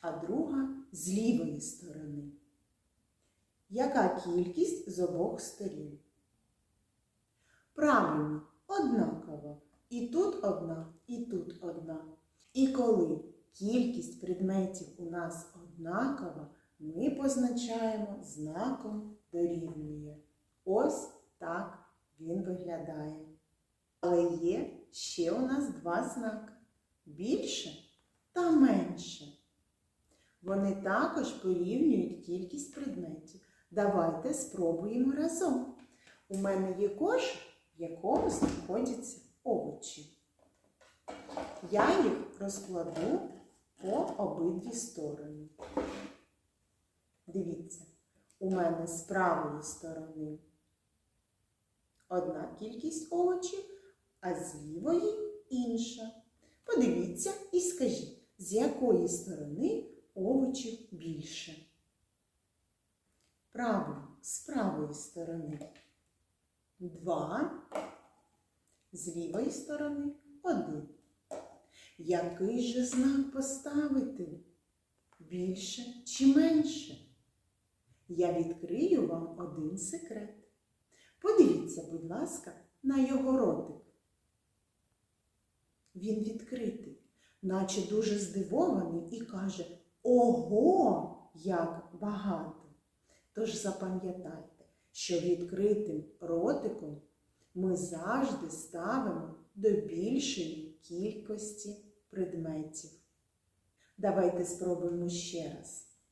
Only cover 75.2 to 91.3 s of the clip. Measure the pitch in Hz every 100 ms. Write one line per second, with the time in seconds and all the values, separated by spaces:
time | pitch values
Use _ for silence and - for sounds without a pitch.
75.2 | 160 180 185 180 - - 240 - - -
76.2 | 269 285 330 311 - - - - - _
77.2 | _ _ _ _ _ _ _ _ _ 170
78.2 | 175 165 165 - - 208 339 339 170 165
79.2 | 165 170 175 151 151 185 - 330 - 214
80.2 | 208 - - _ _ _ _ _ _ _
81.2 | 381 440 294 - - - - 165 165 202
82.2 | 311 - - - - _ 269 269 254 269
83.2 | 262 262 208 - - - - _ _ _
84.2 | _ _ _ _ _ _ _ _ _ _
85.2 | _ _ _ _ _ _ _ 185 202 214
86.2 | 214 226 - 247 226 - - - _ _
87.2 | _ _ 185 190 190 - 180 214 220 202
88.2 | 185 190 175 233 349 202 165 165 - 226
89.2 | 233 196 196 180 170 - _ _ 226 247
90.2 | 233 196 - 208 302 381 254 180 - -
91.2 | -